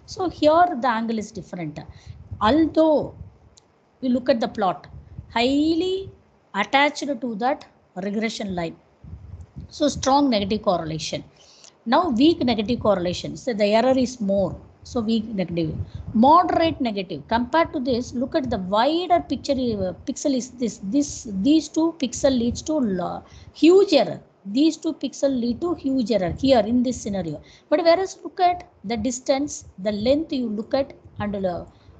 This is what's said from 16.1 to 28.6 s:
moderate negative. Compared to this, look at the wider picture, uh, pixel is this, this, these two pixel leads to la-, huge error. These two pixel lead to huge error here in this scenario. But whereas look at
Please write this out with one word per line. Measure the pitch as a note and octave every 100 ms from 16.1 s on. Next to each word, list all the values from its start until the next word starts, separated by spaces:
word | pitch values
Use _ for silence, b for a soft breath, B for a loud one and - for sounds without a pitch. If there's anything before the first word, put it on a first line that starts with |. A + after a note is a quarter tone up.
moderate | A3 C4 E4 F4 F4 E4 -
negative. | B3 G3+ F3+ D3 -
Compared | A3+ A#3+ D#4+ E4
to | D#4+
this, | B3 A#3+ B3
look | B3 C4+ D#4+
at | C4
the | A3+
wider | F3+ G3+ C4+ E4 F4 F4
picture, | E4+ C4 -
uh, | C4+ B3 G#3 F#3 F3 -
pixel | - D4+
is | C4 -
this, | - A#3 -
this, | F#3+ C#4 C#4+ - A#3 F#3+
these | A3 D#4 -
two | E4+ E4 E4
pixel | B3+ - C#4
leads | B3+ A#3 A#3
to | -
la-, | D#4 A3+ F#3 F3 E3+ - B B
huge | - D4+ F#4+ G4
error. | C#4+ F3 C#3+ - _ G3
These | A3 D#4+ D4+
two | D#4+
pixel | D#4 C#4 - C#4 B3+
lead | A#3+ A#3+
to | E4+
huge | - C4+ C4+ G#3+
error | G#3 F3 -
here | C4+ B3
in | G#3 B3
this | B3 A#3+
scenario. | A3+ G3 E3 D3 B B B
But | D#4
whereas | E4+ E4+ F#4+ -
look | E4 -
at | F4+ F4